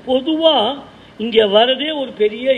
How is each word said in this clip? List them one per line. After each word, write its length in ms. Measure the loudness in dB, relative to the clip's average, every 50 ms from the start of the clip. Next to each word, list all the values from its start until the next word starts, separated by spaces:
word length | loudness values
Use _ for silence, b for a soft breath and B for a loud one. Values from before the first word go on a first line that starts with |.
| -6
பொதுவா 680 | -2 -2 -2 -2 -2 -4 2 2 2 2 2 0 -2 -4 -8 -12 B B B B B B B
இங்க 280 | -8 0 2 2 2
வரதே 540 | 4 4 4 4 4 0 -4 -4 -6 -6 -6
ஒரு 120 | -8 -8 -4
பெரிய 400 | -2 -2 -2 -2 -2 -2 -2 0